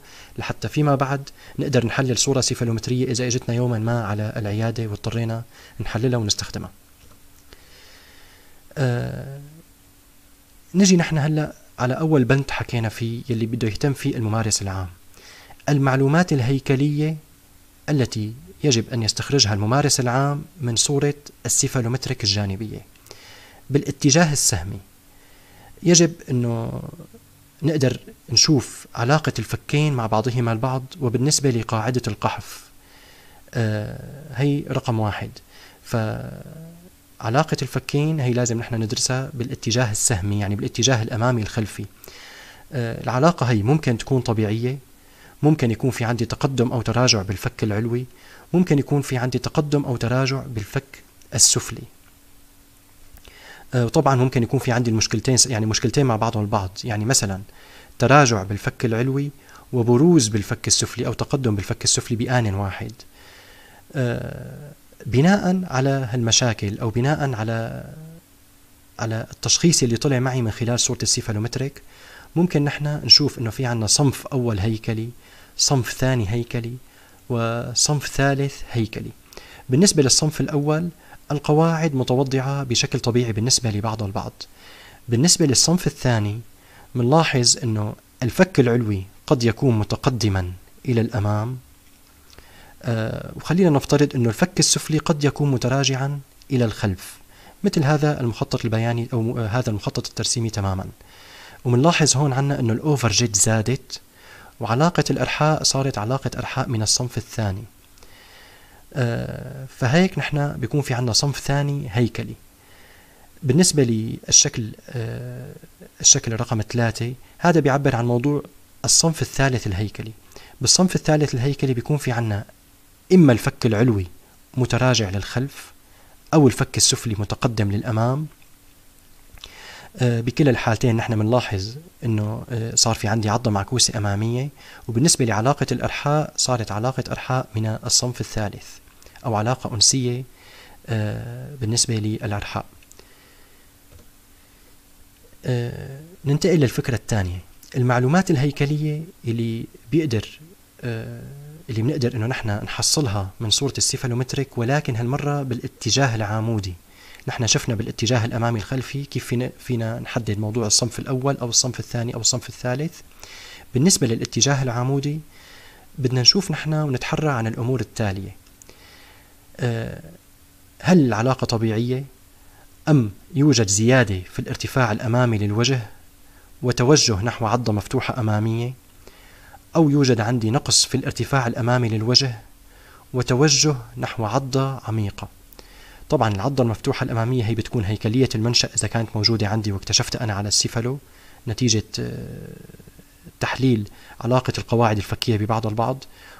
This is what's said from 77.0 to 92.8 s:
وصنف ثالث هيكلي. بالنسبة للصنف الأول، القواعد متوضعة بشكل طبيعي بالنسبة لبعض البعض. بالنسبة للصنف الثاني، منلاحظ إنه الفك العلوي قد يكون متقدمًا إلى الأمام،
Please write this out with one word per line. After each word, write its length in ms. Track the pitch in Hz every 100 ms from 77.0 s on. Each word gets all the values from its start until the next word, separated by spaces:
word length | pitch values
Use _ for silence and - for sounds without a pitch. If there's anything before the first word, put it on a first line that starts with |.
| - - -
وصنف 800 | 120 113 117 123 117 - 147 -
ثالث 480 | - 139 135 139 - -
هيكلي. 380 | 120 110 107 107 - - - - - -
بالنسبة 340 | 131 202 156
للصنف 380 | 131 - 151 -
الأول، 480 | 135 151 143 156 175 - - - -
القواعد 640 | 147 - 151 165 165 160
متوضعة 680 | 135 120 131 135 135 131 139
بشكل 360 | 131 113 - 127
طبيعي 320 | 123 120 120
بالنسبة 380 | 107 120 - 117
لبعض 320 | 104 110 110
البعض. 300 | 101 98 - - - - - - - - -
بالنسبة 380 | 117 165 - 151
للصنف 400 | 120 - 175 151
الثاني، 540 | - 127 117 104 110 - - - - -
منلاحظ 640 | 123 120 156 156 131 120 -
إنه 320 | 120 107 107 - _ _
الفك 380 | 123 - 185 -
العلوي 440 | 123 117 110 98 98 - -
قد 180 | 127
يكون 340 | 117 - 139 110
متقدمًا 720 | 104 113 - 120 104 95 90 90 - - -
إلى 120 | 117
الأمام، 580 | 117 110 104 104 113 127 - - - - - - - - - - - -